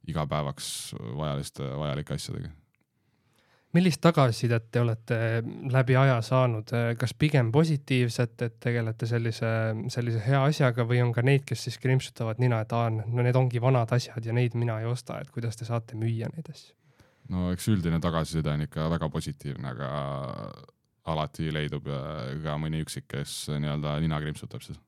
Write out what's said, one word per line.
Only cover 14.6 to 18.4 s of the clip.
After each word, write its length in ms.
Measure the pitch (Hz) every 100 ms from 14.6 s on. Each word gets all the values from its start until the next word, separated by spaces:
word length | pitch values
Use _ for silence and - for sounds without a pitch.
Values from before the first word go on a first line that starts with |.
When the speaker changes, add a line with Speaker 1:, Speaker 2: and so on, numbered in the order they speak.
| 117 110
Speaker 2:
ei 80 | 113
osta, 300 | 123 - -
et 100 | -
kuidas 240 | - 117 110
te 80 | 113
saate 300 | 117 113 110
müüa 320 | 113 113 113
neid 180 | 160 156
asju? 240 | - - _ _ _ _ _ -
Speaker 1:
No 180 | 90 90
eks 160 | 87 -
üldine 300 | 104 82 82
tagasiside 480 | 85 82 76 80